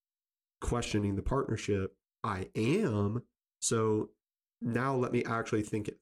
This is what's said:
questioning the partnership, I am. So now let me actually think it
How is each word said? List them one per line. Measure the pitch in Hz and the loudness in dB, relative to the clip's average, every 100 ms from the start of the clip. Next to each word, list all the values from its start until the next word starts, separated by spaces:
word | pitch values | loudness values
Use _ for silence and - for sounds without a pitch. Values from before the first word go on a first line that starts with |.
| _ _ _ _ _ - | _ _ _ _ _ -8
questioning | - 120 - 107 101 98 | -2 -2 0 0 0 0
the | |
partnership, | - 135 - 110 - 98 95 - _ _ | 0 0 0 -2 0 -2 -2 -8 _ _
I | 113 95 92 | -6 -4 -4
am. | 107 113 190 180 104 101 117 - _ _ _ | 0 2 2 2 2 0 -2 -6 _ _ _
So | - 113 110 107 110 _ _ _ _ - | 0 2 2 2 -2 _ _ _ _ -8
now | 120 117 135 131 | -2 0 0 0
let | 123 | 2
me | 120 | 0
actually | - 117 113 107 | 0 -2 0 0
think | 104 107 104 | 0 -2 -4
it | - | -8